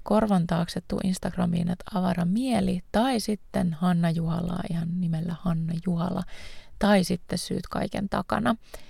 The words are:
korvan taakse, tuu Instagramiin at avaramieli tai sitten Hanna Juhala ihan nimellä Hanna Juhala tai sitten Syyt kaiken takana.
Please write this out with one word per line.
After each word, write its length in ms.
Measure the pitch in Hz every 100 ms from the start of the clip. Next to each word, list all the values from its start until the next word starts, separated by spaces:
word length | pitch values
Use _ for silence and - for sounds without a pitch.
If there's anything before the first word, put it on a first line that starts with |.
korvan 440 | - 208 220 190 170
taakse, 340 | 170 170 - -
tuu 120 | -
Instagramiin 680 | 185 185 190 180 175 175 175
at 80 | 180 -
avaramieli 880 | 185 185 175 175 208 262 220 190 185 -
tai 280 | 208 254 240
sitten 520 | - 214 - 196 180
Hanna 380 | 160 180 170 170
Juhala 460 | 165 165 165 175 175 -
ihan 300 | 170 165 175
nimellä 360 | 170 160 170 165
Hanna 340 | 180 165 160 165 180
Juhala 360 | 170 180 180 - - - - - -
tai 260 | 180 208
sitten 340 | 175 180 - 180
Syyt 280 | - 190 -
kaiken 380 | - 202 - 202
takana. 480 | - 196 - 233 226 - - -